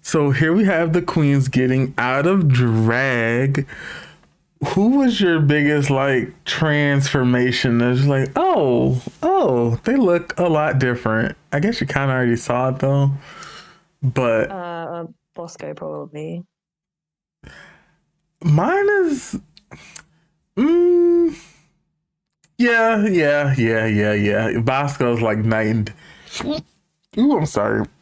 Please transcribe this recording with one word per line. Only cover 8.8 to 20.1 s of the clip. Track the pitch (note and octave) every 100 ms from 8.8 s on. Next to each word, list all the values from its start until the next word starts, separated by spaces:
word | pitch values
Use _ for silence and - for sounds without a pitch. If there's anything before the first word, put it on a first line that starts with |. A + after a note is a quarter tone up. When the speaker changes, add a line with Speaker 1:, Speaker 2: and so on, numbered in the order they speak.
| C3 B2+ - -
Speaker 1:
oh, | D#4+ G4 A3+ A#2+ A#2+ A#2
they | - C4+
look | G3 F3 E3+ -
a | F3
lot | D#3 D3+ C3+
different." | B2+ B2 A2 A2 A2+ - _
I | C#3+
guess | G3 A#3
you | C3+
kinda | C#3+ C#3
already | C3 A#2+ A#2
saw | - B2 C3
it | C3+
though, | C3+ C#3 C#3 C#3 - - - - - _ _ _
but | C3 C3+ B2 A2+ -
Speaker 2:
Uh, | F#3+ F3 E3+ E3 E3+ E3 - _ -
Bosco | E3+ - D#3
probably. | D3+ D#3+ D3+ D3 D3 D#3 E3+ F3+ _ _ _ _ _ _ _ _ _ - - - _ _ _ _ _ _ _
Speaker 1:
Mine | E3+ D3+ G#3+ G4 G4+ G4+ E4+
is, | C4+ - - _ _ _ - - - _